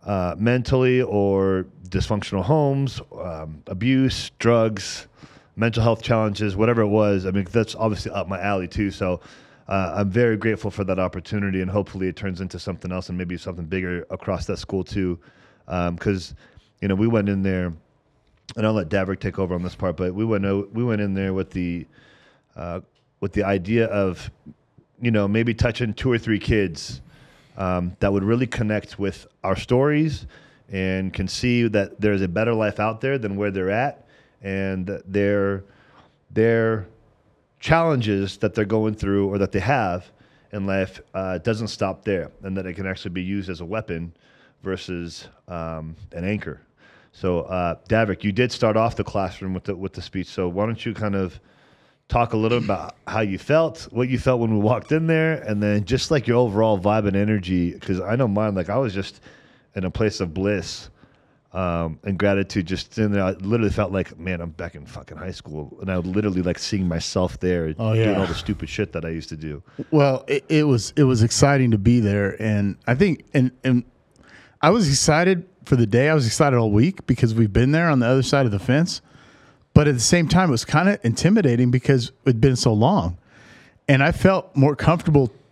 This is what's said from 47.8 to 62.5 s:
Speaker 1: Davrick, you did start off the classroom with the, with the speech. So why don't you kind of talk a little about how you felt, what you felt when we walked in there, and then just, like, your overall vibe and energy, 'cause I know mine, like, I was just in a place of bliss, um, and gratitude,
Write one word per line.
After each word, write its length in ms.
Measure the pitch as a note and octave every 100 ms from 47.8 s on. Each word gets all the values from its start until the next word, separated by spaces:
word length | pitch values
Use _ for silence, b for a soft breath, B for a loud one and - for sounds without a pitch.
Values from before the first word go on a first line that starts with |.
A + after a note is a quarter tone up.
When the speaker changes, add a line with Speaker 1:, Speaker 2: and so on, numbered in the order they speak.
| -
Speaker 1:
Davrick, 360 | A2 A2 F2+
you 80 | G#2
did 200 | G2 B2
start 240 | - A2+ G#2+
off 200 | A2+ -
the 80 |
classroom 500 | G2 G2+ F#2 - F#2+
with 100 | F#2
the, 100 | - F2+
with 180 | F#2+
the 80 | -
speech. 240 | - F#2+ F2+
So 200 | - F2+
why 180 | F2+ G#2+
don't 180 | A2+
you 100 | B2+
kind 200 | G#2+ G#2+ G2
of 240 | F#2 - b b b b b b _
talk 260 | A#2+ A2+
a 20 | A2
little 220 | A2 A#2+
about 360 | A2 F#2+ D#2+ - -
how 120 | A2+
you 160 | A2 F#2+
felt, 500 | - D3+ E3 A2 -
what 180 | A2+ B2
you 100 | B2
felt 200 | - B2
when 120 | A#2
we 60 | A2
walked 320 | G#2 A#2+ -
in 160 | D#3 D#3+
there, 260 | D#3+ D#3+ D#3
and 180 | G#2+ G#2
then 240 | G#2 G#2
just, 260 | G2+ B2+ -
like, 140 | D3+ A#2+
your 80 | A#2+
overall 420 | B2 G2+ A2 G#2
vibe 280 | F#2+ A2 G2+
and 80 | G2
energy, 560 | G#2 G#2+ F2 F#2 F2
'cause 280 | - - F#2
I 140 | F#2+
know 140 | A#2+ B2+
mine, 260 | G2+ G#2+
like, 160 | G2 F2
I 60 | A2
was 180 | C3
just 260 | F#2+ F#2+ - b b b b b
in 100 | -
a 60 | F2+
place 300 | - A2 -
of 120 | F#2
bliss, 560 | D#2+ G2 G2+ E2+ - - b b b b b _
um, 460 | F2+ F2+ E2+ E2 D#2
and 120 | - F#2
gratitude, 480 | G2+ G2 G2